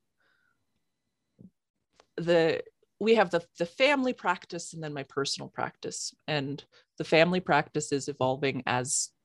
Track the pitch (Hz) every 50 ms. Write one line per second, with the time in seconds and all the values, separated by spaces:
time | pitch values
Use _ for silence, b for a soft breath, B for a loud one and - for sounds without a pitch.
0 | _ _ _ _ _ _ _ _ _ _ _ _ _ _ _ _ _ _ _ _
1 | _ _ _ _ _ _ _ _ - - _ _ _ _ _ _ _ _ _ _
2 | - _ - - 165 170 175 165 160 160 - - - - _ _ _ _ _ -
3 | 202 220 226 214 196 170 175 170 170 _ _ - 170 170 - - 262 277 294 269
4 | 254 254 247 - - 180 180 180 - - 185 170 - - - 165 156 151 147 143
5 | 139 - - 139 139 139 - - 139 131 - - 123 - - - - - - -
6 | - - - _ _ - 156 147 135 143 143 - - _ b b b b _ -
7 | 156 - 175 156 165 175 180 180 - - 151 147 156 - - 151 - - 147 139
8 | - 147 139 - 127 131 131 131 135 135 135 131 - - 120 123 123 131 - -
9 | - - _ _ -